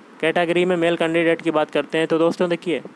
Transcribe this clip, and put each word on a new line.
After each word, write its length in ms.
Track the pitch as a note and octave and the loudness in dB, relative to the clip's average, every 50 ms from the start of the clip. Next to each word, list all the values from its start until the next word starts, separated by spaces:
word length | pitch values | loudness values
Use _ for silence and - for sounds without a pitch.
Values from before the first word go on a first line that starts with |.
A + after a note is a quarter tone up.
| - - - - | -20 -20 -10 -4
category 440 | - D#3+ D#3+ F3 F3 E3 E3+ F3 F3+ | -2 0 0 0 0 0 2 2 2
में 120 | F3+ F#3 E3+ | 2 2 2
male 200 | E3 E3+ E3+ E3 | 2 0 0 0
candidate 440 | E3+ E3 E3 E3+ E3+ E3 E3 E3 | 0 0 0 2 2 2 0 0
की 100 | - E3 | 0 -2
बात 200 | D#3 D3+ D3+ D3 | 0 0 -2 0
करते 260 | - D3+ C#3+ - - D#3+ | -2 -2 -2 -2 -2 -2
हैं, 100 | E3 D#3 | 0 0
तो 120 | E3+ D#3 | 0 2
दोस्तों 300 | E3 E3+ E3+ - F3+ F3 | 2 0 0 0 -2 -2
देखिए, 340 | E3+ E3+ - F3+ D#3 B2 - - - | -2 -4 -2 -4 -4 -4 -6 -10 -16